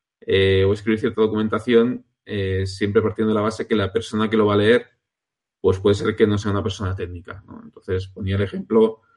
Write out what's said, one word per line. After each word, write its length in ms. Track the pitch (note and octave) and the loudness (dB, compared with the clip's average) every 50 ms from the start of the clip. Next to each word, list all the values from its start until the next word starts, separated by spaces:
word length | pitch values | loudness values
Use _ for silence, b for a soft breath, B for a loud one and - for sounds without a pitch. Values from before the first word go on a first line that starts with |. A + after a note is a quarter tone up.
| _ _ _ _ | _ _ _ _
eh, 460 | - - G2 F#2+ F#2+ G2 F#2+ F#2+ F#2+ | -4 0 2 2 4 4 4 2 2
o 60 | G2 G#2 | 2 0
escribir 260 | G#2 - A2+ A2 G#2 | 0 -2 -2 -2 0
cierta 220 | G#2 A2+ G2 A2 | -2 -2 0 0
documentación, 800 | A2 - G#2+ G#2+ A2 G#2+ G#2+ A2 - B2 A#2 A#2 A#2 B2 B2+ B2 - _ _ _ _ | 0 0 0 0 -2 -2 -4 -4 0 4 4 4 4 4 -2 -6 -10 _ _ _ _
eh, 400 | - G#2 G2+ F#2+ F#2+ F#2+ F#2+ F#2+ | -8 -6 -4 -2 -2 -2 -2 -2
siempre 380 | F#2+ - - G#2 G2+ G2 A2+ G#2 | -4 -4 -4 -2 0 2 2 0
partiendo 260 | G#2+ A2 - G#2+ G#2+ | 0 -2 -2 -2 0
de 60 | G#2+ | 0
la 60 | G#2+ | 0
base 260 | G#2 G#2+ G#2+ - - | 0 -2 -4 -6 -4
que 80 | - A#2 | -2 -2
la 180 | G#2 G2 F#2 - | 0 -2 -2 -4
persona 340 | A2+ - - A2 G#2+ A2 | -6 -6 -4 -4 -4 -2
que 80 | G#2 A2+ | 0 2
lo 100 | A2 G#2 | 2 2
va 80 | G2+ G2+ | 2 2
a 20 | |
leer, 300 | G2+ G2+ A2 A#2+ A#2+ - _ _ _ _ _ _ _ _ _ _ _ _ _ _ _ | 4 4 4 4 2 0 _ _ _ _ _ _ _ _ _ _ _ _ _ _ _
pues 180 | - F#2 F#2+ F#2 | 0 0 2 2
puede 160 | - G2+ G2+ | 2 2 2
ser 200 | G2 A2+ A2 G#2 | 2 0 -2 0
que 100 | - A2 | 2 2
no 140 | G#2 G#2 G2+ | 2 2 0
sea 120 | G#2+ G#2 | -2 -2
una 120 | G2 G2 - | -2 -2 -4
persona 320 | G#2 F#2+ - G2+ F#2 F#2 | -4 -6 -6 -6 -6 -6
técnica, 480 | F#2+ F2+ F2 F2+ F2 - - - - - | -6 -8 -10 -10 -14 -16 -16 -18 -20 -20
¿no? 160 | - - - - | -20 -20 -20 -20
Entonces 440 | - - - - - F#2+ F#2+ F#2+ | -20 -20 -14 -8 -6 -6 -6 -6
ponía 280 | - - - G2+ F#2 G2 | -8 -10 -8 -6 -4 -2
el 60 | G2 | -2
ejemplo 600 | G2+ G2+ - F#3+ - - A2 A2 A2 A2 - - _ _ _ | -2 -4 -4 -8 -4 2 4 4 4 4 2 -4 _ _ _